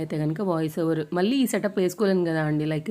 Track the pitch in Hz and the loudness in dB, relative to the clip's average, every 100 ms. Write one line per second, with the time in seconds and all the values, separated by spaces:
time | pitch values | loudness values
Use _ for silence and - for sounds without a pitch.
0 | 156 151 151 160 196 165 160 165 160 160 | -2 -2 -2 -2 -2 0 -2 -2 -2 -2
1 | 156 175 196 269 254 202 208 202 180 180 | -2 0 2 2 2 0 -2 0 -2 2
2 | 196 185 170 160 151 151 151 156 156 | 2 2 2 0 0 0 0 -2 -2